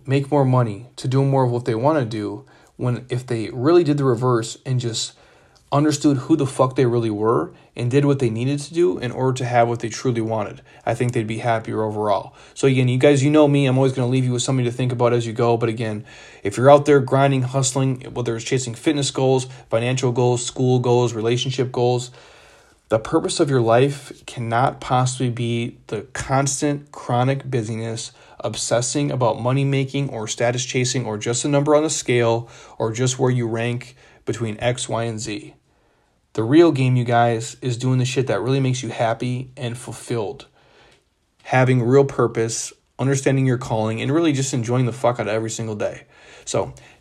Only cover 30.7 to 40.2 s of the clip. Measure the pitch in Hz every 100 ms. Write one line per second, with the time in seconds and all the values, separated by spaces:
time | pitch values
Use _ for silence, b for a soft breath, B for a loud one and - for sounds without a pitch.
30.7 | 131 123 131 110 107 113 123 151 143 143
31.7 | 147 156 - - 120 117 113 117 B B
32.7 | B 113 110 127 - 131 123 117 113 120
33.7 | 120 - - b b - 104 117 104 120
34.7 | 123 - 113 117 110 107 104 - - _
35.7 | _ _ _ _ _ _ - 110 151 170
36.7 | 135 131 127 120 117 120 113 117 - 127
37.7 | 117 127 127 127 139 123 101 113 135 131
38.7 | 127 113 - 117 117 123 123 127 - 123
39.7 | 123 - 117 - 117